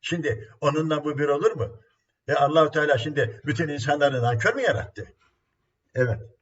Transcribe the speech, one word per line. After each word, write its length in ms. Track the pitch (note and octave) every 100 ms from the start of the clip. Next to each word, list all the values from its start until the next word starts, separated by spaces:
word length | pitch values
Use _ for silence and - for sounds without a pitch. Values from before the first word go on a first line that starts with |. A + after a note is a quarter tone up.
Şimdi 480 | - E3+ D3 A2 - -
onunla 440 | D3 D3+ D#3 D3+
bu 140 | D3 C#3
bir 100 | D3
olur 240 | C#3+ G3+
mu? 280 | F#3 G2 - _ _ _ _ -
E, 60 |
Allahu 360 | C#3+ C#3+ D#3+ D#3
Teala 280 | D#3 D3+ C3+
şimdi 420 | D3+ D3 A#2 - C#3
bütün 220 | C#3+ D#3+
insanları 540 | D3 C#3+ D3 C#3+ C3
nankör 320 | A#2+ A#2 F#3
mü 80 | A#3+
yarattı? 440 | A#3+ C#3 - - G2 _ _ _ _ _ _ _ _
Evet. 240 | - B2+ A2 - _